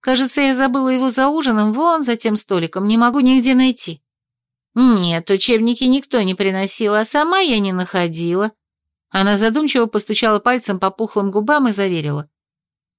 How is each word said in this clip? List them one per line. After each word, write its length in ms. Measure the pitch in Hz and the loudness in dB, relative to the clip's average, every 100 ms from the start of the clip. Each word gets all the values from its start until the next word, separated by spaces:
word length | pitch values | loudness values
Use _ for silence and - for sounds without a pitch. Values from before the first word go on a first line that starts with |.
Кажется, 400 | - 254 262 - | 0 0 2 2
я 120 | 277 | 2
забыла 360 | 254 269 262 262 | 2 0 0 0
его 200 | 262 262 | 0 0
за 180 | 262 269 | 0 0
ужином 460 | 311 277 214 214 | 0 -2 0 0
вон 280 | 220 339 330 | 0 0 0
за 140 | 262 226 | -2 -2
тем 200 | 226 208 | 0 -2
столиком, 520 | - 185 165 185 202 | -2 -2 -2 -4 0
не 100 | 226 | 2
могу 220 | 240 269 | 2 2
нигде 360 | 254 262 247 254 | 4 4 4 2
найти". 460 | 262 247 - 156 _ _ _ _ _ _ _ | 2 0 -4 -6 _ _ _ _ _ _ _
"Нет, 560 | - 254 214 175 165 170 | 2 2 4 2 -2 0
учебники 540 | 196 - 226 226 233 | 0 2 2 0 0
никто 380 | 254 269 254 247 | 2 0 0 -2
не 120 | 190 | -2
приносил, 600 | 185 190 190 196 - 214 | -2 -4 -2 -2 0 0
а 100 | 208 220 | 0 0
сама 340 | 294 311 381 | 0 0 0
я 200 | 359 226 | 0 0
не 140 | 196 | -2
находила". 800 | 185 180 190 175 165 170 175 214 _ _ _ _ _ _ | -4 -4 -2 -2 -2 -2 -2 -2 _ _ _ _ _ _
Она 260 | 190 196 202 | -2 0 2
задумчиво 520 | 220 233 302 254 226 | 0 0 0 0 0
постучала 520 | 214 - 214 226 208 | -2 -4 -2 0 0
пальцем 400 | 233 247 220 190 | 0 0 0 0
по 100 | 196 | -4
пухлым 420 | 190 226 208 196 | -4 -6 -2 -2
губам 360 | 196 214 302 262 | -2 0 0 2
и 60 | |
заверила. 560 | 196 196 170 147 143 147 _ _ _ _ _ _ | 0 -2 -2 -4 -6 -8 _ _ _ _ _ _